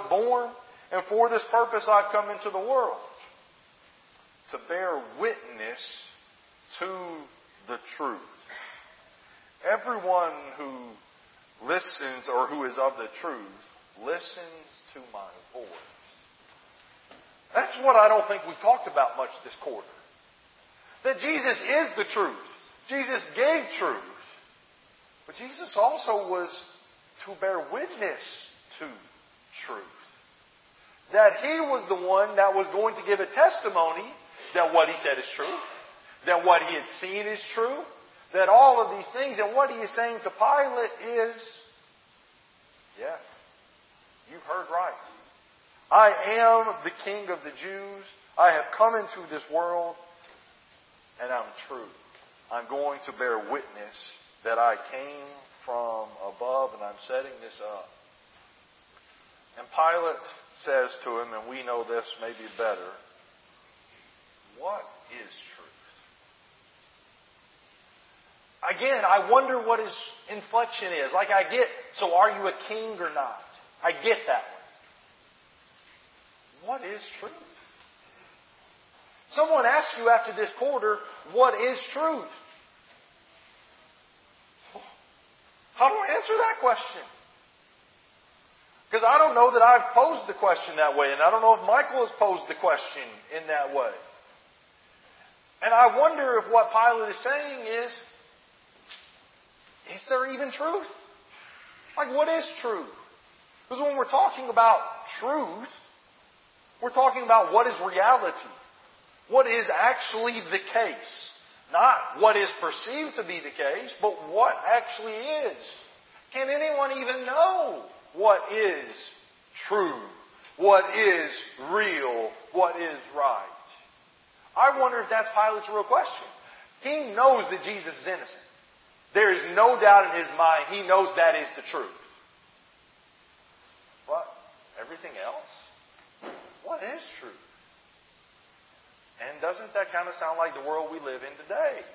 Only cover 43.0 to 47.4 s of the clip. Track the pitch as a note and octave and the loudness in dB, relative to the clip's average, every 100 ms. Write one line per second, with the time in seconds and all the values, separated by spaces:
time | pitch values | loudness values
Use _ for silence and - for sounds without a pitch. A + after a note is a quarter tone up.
43 | B2+ E3 - - _ _ _ _ _ _ | -14 -12 -16 -20 _ _ _ _ _ _
44 | _ _ _ E3+ D3 F3+ D#3+ E3 F3+ - | _ _ _ -20 -8 -8 -4 -4 -4 -6
45 | - - - _ _ _ _ _ _ F#3 | -16 -20 -20 _ _ _ _ _ _ 10
46 | G#3+ G#3 F#3+ A3+ A#3 A3+ A3 A3+ - - | 10 8 0 4 6 6 4 -4 -10 -10
47 | G3 G#3 G3 F3 | -10 -8 -8 -10